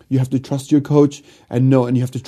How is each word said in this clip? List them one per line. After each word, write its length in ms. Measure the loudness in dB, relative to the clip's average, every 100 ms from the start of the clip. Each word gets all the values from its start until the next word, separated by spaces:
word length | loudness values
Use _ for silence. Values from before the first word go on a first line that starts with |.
| -4
You 100 | -4
have 100 | -2
to 100 | -4
trust 320 | -6 -8 0
your 100 | 0
coach 420 | 2 2 2 -2 -20 _ -8
and 200 | -2 2
know, 140 | 2 2
and 100 | -2
you 40 |
have 80 | -4
to 40 | -8